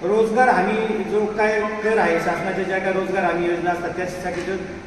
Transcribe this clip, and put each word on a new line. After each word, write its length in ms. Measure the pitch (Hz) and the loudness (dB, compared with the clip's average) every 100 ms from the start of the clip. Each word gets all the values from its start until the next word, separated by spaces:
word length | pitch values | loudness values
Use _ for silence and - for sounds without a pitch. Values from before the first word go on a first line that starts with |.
रोजगार 460 | 170 214 226 214 254 | 2 2 4 4 4
हमी 540 | 196 196 214 220 208 | 4 2 0 0 -2
जो 220 | 180 202 208 | 0 0 0
काय 360 | 214 214 214 | 0 2 2
कर 360 | 214 214 214 220 | 0 -2 0 2
आहे, 220 | 175 165 | 2 2
शासनाच्या 440 | 175 170 180 190 | 0 -2 -2 -2
ज्या 140 | 180 190 | -2 -2
काय 160 | 190 | 0
रोजगार 300 | 190 190 190 | -2 0 0
हमी 240 | 180 170 175 | 0 0 0
योजना 240 | 170 175 | 0 0
असतात, 180 | 175 170 | -2 -4
त्यासाठी 520 | 165 180 - 185 175 | -4 -6 -6 -6 -6
जो 140 | 175 190 - - | -4 -4 -6 -10